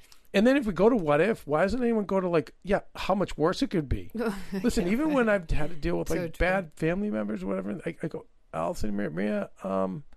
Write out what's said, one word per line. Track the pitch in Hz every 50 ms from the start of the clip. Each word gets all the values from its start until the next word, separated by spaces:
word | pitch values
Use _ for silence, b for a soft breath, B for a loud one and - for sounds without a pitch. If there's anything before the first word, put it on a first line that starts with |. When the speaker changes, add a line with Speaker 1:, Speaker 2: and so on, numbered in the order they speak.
| b b b b b b -
Speaker 1:
And | 196 214
then | 247 269
if | 285 247
we | 220
go | 170 160 185
to | 233 262
what | 220 165 147 147 147
if, | 170 208 220 - -
why | - 143 151 180
doesn't | 196 208 254 247
anyone | 233 233 220 202
go | - 196 190
to, | 185 180
like, | 170 160 139 - - _ -
yeah, | 190 202 170 - - -
how | - - - 190
much | 208 180 - -
worse | - 151 170 185 -
it | 277 214
could | - 175 151 123
be? | 120 104 87 - -
Speaker 2:
<laughs> | 220 240 220 196 196 - - 190 196 185
Speaker 1:
Listen, | 247 - 233 180
Speaker 2:
Yeah. | 175 208
Speaker 1:
even | 247 311 320 294
when | 262 240
I've | 220 208 196 170 -
had | 170 - 151 151
to | 156
deal | 151 143 165 175 170
with, | 160
Speaker 2:
So | - 165
Speaker 1:
like, | 185 175 165 156
Speaker 2:
true. | - 165
Speaker 1:
bad | 175 185 196 180 151 -
family | - 160 160 175 196 208 208
members | 208 220 214 202 220 196 180
or |
whatever, | 190 190 190 185 202 208 160 -
I, | 175 165 -
I | -
go, | 165 - 156 - - _ _ _ _ -
"Allison, | 160 165 185 175 - - 214 202
Maria, | 202 202 165
Maria, | 151 170 202 214 208 208 196 - - - -
um, | 190 - - - 95 185 156 - - b